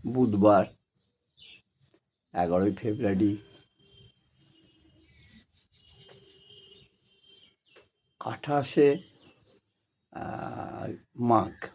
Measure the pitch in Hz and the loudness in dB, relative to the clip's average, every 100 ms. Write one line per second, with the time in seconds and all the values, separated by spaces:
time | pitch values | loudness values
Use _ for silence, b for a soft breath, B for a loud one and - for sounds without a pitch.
0 | - 127 117 104 104 101 92 - _ _ | -4 0 2 4 6 6 2 -8 _ _
1 | _ _ _ _ - - _ _ _ _ | _ _ _ _ -20 -20 _ _ _ _
2 | _ _ _ - 87 90 101 95 117 107 | _ _ _ -4 0 0 0 -2 -6 -2
3 | 107 95 104 104 - - _ _ _ - | -2 2 0 -2 -12 -20 _ _ _ -20
4 | - _ _ _ _ 330 _ 330 320 311 | -20 _ _ _ _ _ _ _ _ _
5 | 320 _ 330 - _ _ _ _ _ - | _ _ -20 -20 _ _ _ _ _ -20
6 | - - - _ _ - - - _ _ | -20 -20 -20 _ _ -20 -20 -20 _ _
7 | _ 784 762 762 _ _ _ - _ _ | _ _ _ -20 _ _ _ -20 _ _
8 | _ _ 120 101 - 147 135 - 143 151 | _ _ -10 -10 -2 -2 0 4 4 4
9 | - _ - _ _ _ _ _ _ _ | -8 _ -20 _ _ _ _ _ _ _
10 | _ - - - - - - - - - | _ -14 -12 -10 -10 -10 -12 -10 -10 -12
11 | _ - 120 113 98 - - | _ -4 2 2 2 -10 -18